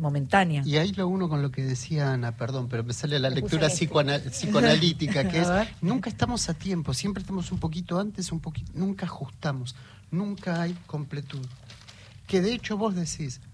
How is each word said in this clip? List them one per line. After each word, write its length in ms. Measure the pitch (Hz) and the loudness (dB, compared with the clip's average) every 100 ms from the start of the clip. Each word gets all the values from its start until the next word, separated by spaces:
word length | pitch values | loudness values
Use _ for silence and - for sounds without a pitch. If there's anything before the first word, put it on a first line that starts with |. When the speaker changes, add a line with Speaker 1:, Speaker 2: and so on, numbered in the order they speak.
Speaker 1:
momentánea. 640 | 151 143 135 196 175 147 139 | 0 0 4 4 4 2 2
Speaker 2:
Y 100 | 151 | 2
ahí 160 | 190 | 2
lo 140 | 196 180 | 0 0
uno 220 | 190 170 | 0 0
con 120 | 147 | 0
lo 120 | 139 | 0
que 100 | 131 | -2
decía 500 | 131 127 - 156 139 | -2 -4 -2 0 2
Ana, 200 | 131 117 113 | 0 -2 -4
perdón, 320 | 120 131 123 | -4 -4 -2
pero 140 | 117 | -2
me 100 | 120 | -2
sale 260 | 113 147 147 | -4 0 2
la 80 | 131 | 2
Speaker 1:
Me 60 | 131 | 0
puse 60 | 202 156 | 2 4
Speaker 2:
lectura 100 | 151 | 4
Speaker 1:
este. 180 | - 165 | 2 2
Speaker 2:
psicoana-, 320 | 151 139 143 | 4 4 0
Speaker 1:
<laughs> 120 | 131 | -2
Speaker 2:
psicoanalítica, 1000 | - 175 156 226 208 170 160 151 196 190 | -4 2 6 6 6 4 2 0 2 2
que 100 | 165 | 2
Speaker 3:
A 40 | |
Speaker 2:
es, 60 | 175 | 4
Speaker 3:
ver. 180 | 190 226 - | 4 0 0
Speaker 2:
nunca 280 | 170 254 226 | 0 0 -2
estamos 380 | - - - - | -2 0 0 -2
a 60 | |
tiempo, 380 | 156 190 175 135 | -4 -2 -2 0
siempre 260 | 127 202 196 | -2 -2 -4
estamos 320 | 180 190 - | -4 -4 -2
un 80 | 180 | -2
poquito 400 | 160 160 175 175 | -2 -4 -2 -2
antes, 320 | 208 202 175 | -2 -4 -4
un 100 | 160 | -4
poqui-, 220 | 160 - - | -4 -6 -6
nunca 320 | 151 196 190 175 | -2 -2 -2 -6
ajustamos, 720 | - 139 - 151 135 123 - - - - | -6 -10 -6 -4 -4 -6 -12 -18 -20 -6
nunca 500 | 165 202 190 185 170 | -2 -2 -4 -2 0
hay 140 | 170 175 - | -2 -4 -8
completud. 600 | 151 139 143 131 139 127 - - - - - - - - | -8 -6 -8 -8 -8 -10 -12 -18 -20 -20 -20 -20 -18 0
Que 140 | 185 | 2
de 120 | 202 | 4
hecho 220 | 240 - 208 | 0 -2 0
vos 180 | 220 180 | 0 0
decís, 440 | 160 - 139 - - | -2 -4 -6 -8 -14